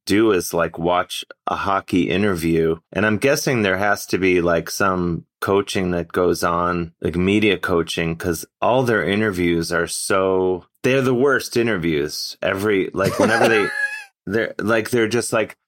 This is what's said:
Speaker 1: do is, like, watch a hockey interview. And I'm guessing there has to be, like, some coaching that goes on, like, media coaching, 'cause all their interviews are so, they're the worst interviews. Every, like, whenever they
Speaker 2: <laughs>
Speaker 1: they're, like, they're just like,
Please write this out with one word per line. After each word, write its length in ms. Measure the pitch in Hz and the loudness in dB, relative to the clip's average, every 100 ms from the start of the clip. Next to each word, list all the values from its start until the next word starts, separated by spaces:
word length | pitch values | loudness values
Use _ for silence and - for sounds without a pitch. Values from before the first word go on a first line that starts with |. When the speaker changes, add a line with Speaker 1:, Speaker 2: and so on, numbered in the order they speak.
| - | 0
Speaker 1:
do 260 | 98 113 | 4 4
is, 220 | 92 82 | 4 0
like, 240 | 85 82 82 | -2 -2 -2
watch 480 | 82 87 92 - - - - | 0 0 -2 -8 -12 -10 -6
a 80 | 87 | -4
hockey 540 | 95 98 - 92 - | 0 -2 0 0 2
interview. 680 | 90 104 87 82 82 80 82 _ | 0 0 0 0 2 0 -2 _
And 120 | - 107 | -2 0
I'm 120 | 104 | 2
guessing 460 | 139 143 160 120 | 0 0 0 0
there 140 | 101 92 | 0 0
has 280 | 104 101 - | 0 -2 -2
to 100 | 95 | 0
be, 220 | 92 90 | 2 2
like, 280 | 85 82 82 | 2 0 -2
some 560 | - 98 90 87 82 - _ | -2 -2 0 -2 -4 -8 _
coaching 500 | - 98 98 104 90 | 0 0 0 -2 -2
that 200 | 87 82 | -2 -4
goes 320 | - 87 87 | 0 0 2
on, 500 | 87 85 87 87 82 - | 0 0 -2 -2 -6 -6
like, 140 | 85 87 | -4 0
media 420 | 92 104 107 90 | 2 2 2 0
coaching, 580 | - 87 82 - 82 82 | 0 0 0 -4 -4 -4
'cause 300 | 92 82 - _ | -4 -4 -8 _
all 220 | 98 127 | 0 2
their 200 | 120 107 | 2 0
interviews 680 | 80 101 110 90 87 85 82 | 0 0 0 0 0 0 0
are 140 | 85 85 | -2 -2
so, 760 | - - 98 95 95 92 90 - _ | -4 -2 0 2 2 0 -2 -8 _
they're 180 | 127 135 | 0 2
the 120 | 127 120 | 2 2
worst 420 | 143 123 - 120 | 2 2 0 -2
interviews. 800 | 117 101 82 76 73 - - - | 0 0 0 0 -2 -6 -10 -4
Every, 480 | 90 95 107 98 85 | -4 0 0 0 0
like, 240 | - 95 - | -2 0 2
whenever 300 | 101 113 - | 2 4 4
they 180 | 110 90 | 2 0
Speaker 2:
<laughs> 580 | - - - - _ - | -2 -6 -6 -16 _ -4
Speaker 1:
they're, 280 | 107 104 - | -2 -2 -4
like, 300 | 101 113 104 | 0 0 2
they're 180 | 123 110 | 0 2
just 240 | 117 - | 0 0
like, 240 | 117 107 - | -2 -2 -6